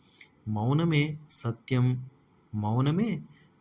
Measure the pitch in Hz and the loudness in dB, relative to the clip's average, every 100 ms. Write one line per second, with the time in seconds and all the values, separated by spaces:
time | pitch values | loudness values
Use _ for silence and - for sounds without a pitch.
0 | _ - - _ 110 107 120 147 170 151 | _ -20 -20 _ -6 -2 0 2 2 2
1 | 151 151 - - 120 117 - 127 127 127 | 0 -2 -6 -4 -2 -6 0 2 2 0
2 | 127 - _ _ _ 107 104 117 139 170 | -6 -18 _ _ _ -4 0 2 2 0
3 | 226 156 - - _ _ | 0 -4 -8 -20 _ _